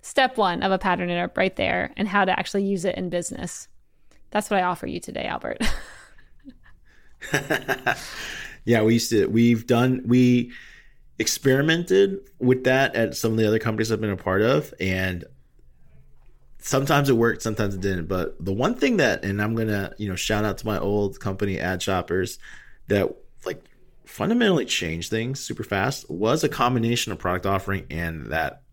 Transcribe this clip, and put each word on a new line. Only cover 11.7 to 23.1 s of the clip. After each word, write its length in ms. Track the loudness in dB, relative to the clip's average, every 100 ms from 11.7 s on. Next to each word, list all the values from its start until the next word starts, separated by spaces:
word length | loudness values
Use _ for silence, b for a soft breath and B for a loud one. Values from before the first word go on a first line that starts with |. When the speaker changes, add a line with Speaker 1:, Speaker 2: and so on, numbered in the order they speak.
| 2 4 4 4 2 -12 -2
Speaker 2:
with 260 | 2 4 4
that 300 | 2 2 2
at 200 | -2 0
some 160 | 0
of 60 | 2
the 100 | 2
other 100 | 2
companies 340 | 0 -2 -2
I've 100 | -2
been 80 | -2
a 60 | -4
part 240 | 0 2
of, 320 | 4 2 -2 -6
and 440 | -2 0 -2 -4 -10 -20 _ _ -20 -20 -20 -20 -20 -20 -20 -20 -20 -14
sometimes 500 | -2 0 4 2 4
it 40 |
worked, 280 | 4 4 2
sometimes 320 | -4 -2 -2
it 80 | 0
didn't. 260 | -2 -2 -2
But 360 | -2 -2 -6
the 100 | -4
one 220 | 0 -2 2
thing 220 | 2 4
that, 260 | 2 0 -2
and 160 | -2
I'm 140 | -2 -2
gonna, 380 | -2 -2 -4 -6
you 100 | -6
know, 60 | -6
shout 300 | -2 0 0
out 140 | -4
to 60 | -4
my 100 | -2
old 420 | 0 0 0 -4
company, 400 | -8 -4 -2 -2
Ad 220 | -4 -4
Shoppers, 560 | -2 -2 0 -2 -2 -8 B B B B -2
that, 200 | 0 0